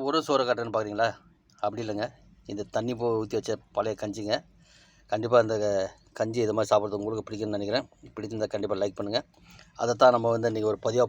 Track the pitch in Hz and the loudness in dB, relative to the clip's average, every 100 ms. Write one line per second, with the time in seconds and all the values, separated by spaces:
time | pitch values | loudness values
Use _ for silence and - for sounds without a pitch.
0 | 135 156 156 139 123 117 117 110 104 104 | 4 0 2 2 4 0 0 -2 -2 0
1 | 113 - - _ _ - 104 107 110 104 | 0 0 -16 _ _ -6 -4 -4 -6 -4
2 | 123 - - - - 101 101 113 117 117 | -6 -10 -20 -20 -12 -10 -4 -4 -4 -2
3 | 120 110 110 113 107 107 _ - 107 104 | 0 -2 -2 -4 -4 -6 _ -4 -4 -4
4 | 107 104 104 131 - _ _ - _ _ | -6 -6 -2 -4 -4 _ _ -20 _ _
5 | - 107 113 120 110 110 104 98 95 - | -6 -4 4 4 6 2 0 0 -2 -6
6 | _ - 110 117 107 104 104 107 104 101 | _ -4 -4 0 0 2 4 2 2 -4
7 | 104 110 101 107 107 101 101 120 - _ | -4 -6 -8 -6 -4 -4 -2 -4 -4 _
8 | 117 110 107 110 107 104 98 98 101 90 | -18 -12 -8 -4 -4 -4 -4 -2 -2 -4
9 | 101 117 - _ - - - - 120 117 | -4 -4 -6 _ -20 -20 -20 -6 -2 6
10 | 127 120 117 113 117 110 107 104 117 117 | 6 6 2 2 0 0 0 0 0 2